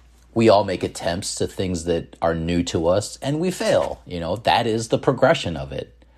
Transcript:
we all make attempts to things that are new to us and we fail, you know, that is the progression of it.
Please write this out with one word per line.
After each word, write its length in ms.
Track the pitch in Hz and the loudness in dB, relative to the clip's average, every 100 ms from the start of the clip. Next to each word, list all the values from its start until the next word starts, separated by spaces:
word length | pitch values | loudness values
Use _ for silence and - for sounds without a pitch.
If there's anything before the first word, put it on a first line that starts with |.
| - _ _ | -20 _ _
we 160 | 117 113 | 4 6
all 160 | 101 101 | 6 4
make 180 | 90 | -2
attempts 520 | 92 - 90 90 - - | -6 -6 -4 -4 -4 -4
to 120 | 92 | -4
things 380 | - 95 87 85 | -4 -4 -2 -2
that 320 | 82 - - | -2 -4 -4
are 140 | 85 85 | -2 0
new 260 | 82 85 | 0 0
to 240 | 90 92 82 | 0 0 2
us 300 | 95 - - | 2 0 -6
and 180 | - 151 | -6 -2
we 120 | 185 | -2
fail, 500 | 180 220 104 71 - - | -2 2 2 2 -4 -10
you 140 | 87 | -8
know, 160 | 82 104 | -6 -4
that 320 | - 92 117 | 0 2 2
is 220 | 110 110 | -2 0
the 80 | 120 | 0
progression 580 | - 123 135 165 - 76 | 0 4 4 4 -2 -6
of 160 | 67 | -8
it. 320 | - - - _ | -10 -12 -16 _